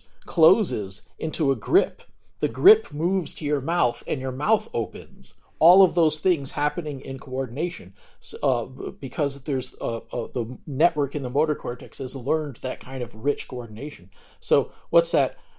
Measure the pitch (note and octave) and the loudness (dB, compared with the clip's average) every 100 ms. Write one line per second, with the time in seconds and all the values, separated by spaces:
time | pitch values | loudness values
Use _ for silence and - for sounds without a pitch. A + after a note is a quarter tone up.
0 | - - - F3 D#3+ A3+ D#3 A2+ G2 - | -14 -14 -4 6 8 8 4 -2 -2 -4
1 | - - D#3+ - C#3 A#2+ B2 F3+ G3 - | -6 -6 -4 0 0 0 4 4 4 -4
2 | - - - - C#3+ B2 E3+ G#3+ - D3 | -18 -20 -20 -4 -4 4 6 6 2 -2
3 | F3 F#3+ D#3 - D3 C#3+ C#3+ F3 B2 - | 0 0 -2 -4 -2 -2 0 2 2 0
4 | - C#3 C3 B2+ D#3 A3 - A#2+ G2+ G2 | -4 -4 -4 -2 0 0 0 -4 -4 -6
5 | D#2+ - - - - - D#3+ F#3+ F3+ E3 | -12 -8 -8 -10 -16 4 6 8 6 6
6 | D#3+ - F#3 D#3 C3+ C#3+ D3 F3 D3+ C3+ | 2 2 2 0 -2 -2 -2 -2 -6 -6
7 | C3 C3+ C3 C3 A#2+ B2+ F3 - F3+ - | -8 -8 -6 -4 -4 -4 -4 -6 -14 -18
8 | - - - - C3+ A#2+ A2+ B2+ C#3+ - | -20 -12 -10 -2 0 0 -2 -8 -10 -8
9 | C3 - C#3+ C3+ D3+ C3+ - - C3+ A2+ | -6 -2 -2 -2 -2 -2 -4 -4 -4 -4
10 | - B2 A2 B2+ A2+ - - C3+ E3+ D3+ | -6 -6 -4 -4 -4 -6 -6 2 2 2
11 | C#3 D3 B2+ C3+ D#3 D3 B2+ A#2+ B2 - | -2 -2 -2 0 0 -2 -6 -8 -10 -8
12 | B2+ C3 A#2+ D#3+ D3+ B2 B2+ - - C3+ | -6 -4 -2 -2 -2 -6 -6 -6 -6 -6
13 | A#2+ A2 C3+ - - B2 B2 G#2+ D3 - | -6 -2 -2 -2 -4 -8 -8 -8 -10 -10
14 | F2+ - - - - C#3+ A2+ - - E3+ | -18 -20 -20 -12 2 2 2 -6 2 2
15 | E3 D#3 C3 - - | 4 2 2 -2 -18